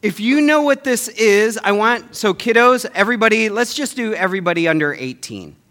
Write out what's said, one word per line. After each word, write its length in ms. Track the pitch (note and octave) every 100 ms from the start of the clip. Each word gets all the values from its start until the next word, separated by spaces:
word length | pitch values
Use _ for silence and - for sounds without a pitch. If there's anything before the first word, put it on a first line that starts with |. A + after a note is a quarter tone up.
if 160 | G#3+ F3+
you 220 | G#3+ C#4+
know 200 | D4 D4+
what 220 | D4 C#4
this 240 | C4 A#3+ -
is, 500 | - A3 G3+ A3 A3
I 80 | F#3+
want, 440 | G3+ A3 A#3+ - -
so 180 | G#3+
kiddos, 520 | F3+ A#3 A3+ B3 B3+ A3
everybody, 560 | - G3+ A#3+ A3 A3 A3
let's 240 | G#3 A#3+
just 220 | - C#4+ A#3+
do 180 | A3+
everybody 540 | G#3 F#3 F#3+ F3 E3+ E3
under 260 | D#3+ D3
eighteen. 640 | C3+ B2+ B2+ - G#2+ E2 - _